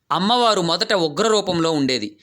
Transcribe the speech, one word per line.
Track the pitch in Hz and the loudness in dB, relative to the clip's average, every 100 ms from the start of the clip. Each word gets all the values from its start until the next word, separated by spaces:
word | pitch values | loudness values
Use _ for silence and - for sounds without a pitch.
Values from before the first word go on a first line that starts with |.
| _ | _
అమ్మవారు | 151 196 247 233 202 | -2 0 2 2 2
మొదట | 170 175 220 | 0 -2 0
ఉగ్ర | 208 160 143 220 | 0 0 0 0
రూపంలో | 214 190 175 160 | 0 0 -2 0
ఉండేది. | 156 135 127 104 - | 0 0 -2 -6 -12